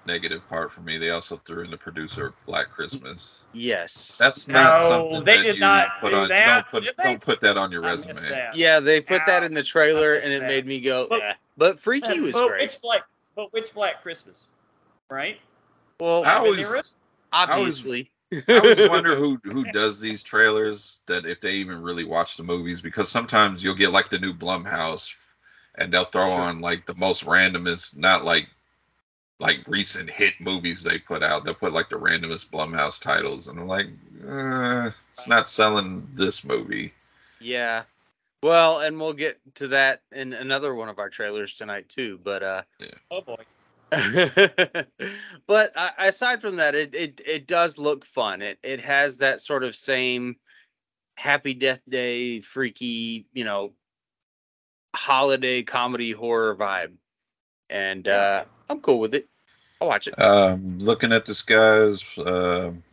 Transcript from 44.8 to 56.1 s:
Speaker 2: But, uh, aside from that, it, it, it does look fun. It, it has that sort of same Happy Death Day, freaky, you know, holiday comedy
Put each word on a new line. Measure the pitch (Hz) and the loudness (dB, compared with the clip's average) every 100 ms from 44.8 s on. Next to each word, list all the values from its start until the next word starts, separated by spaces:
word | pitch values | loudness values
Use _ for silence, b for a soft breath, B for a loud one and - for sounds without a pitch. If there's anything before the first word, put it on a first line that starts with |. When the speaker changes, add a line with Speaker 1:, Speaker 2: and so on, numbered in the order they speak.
| 139 - 190 202 B 170 - | -10 -12 -14 -14 B -12 0
Speaker 2:
But, | 214 214 160 | 2 2 0
uh, | 175 - | -6 -2
aside | 190 196 247 240 | 0 0 -2 -2
from | 214 180 | -4 -2
that, | 151 | 0
it, | 143 147 | 0 -2
it, | 143 165 127 | -4 -8 -10
it | 139 156 139 | -8 -8 -2
does | 175 170 147 | 0 0 0
look | 147 143 | -4 -4
fun. | - - 110 95 | -6 -4 -4 -4
It, | 101 95 | -10 -12
it | 131 135 | -10 -10
has | 131 139 143 120 | -2 0 0 0
that | 135 120 | 0 0
sort | - 139 | -2 -4
of | 127 110 | -4 -6
same | - 131 127 123 123 123 _ b b _ _ _ _ - | -4 -2 0 -2 -6 -10 _ b b _ _ _ _ -8
Happy | 143 143 143 | -2 -2 -2
Death | 127 131 131 - | -2 -2 -2 -6
Day, | 127 123 120 123 113 | -6 -4 -4 -6 -8
freaky, | - 139 127 - 123 117 113 113 104 | -10 -8 -8 -6 -8 -6 -8 -10 -12
you | 127 | -10
know, | 113 101 101 _ _ _ _ _ _ _ _ _ _ _ _ | -6 -6 -6 _ _ _ _ _ _ _ _ _ _ _ _
holiday | - - 131 139 135 127 127 | -8 0 2 2 0 0 -4
comedy | 120 127 123 123 117 | -2 -2 -2 -4 -6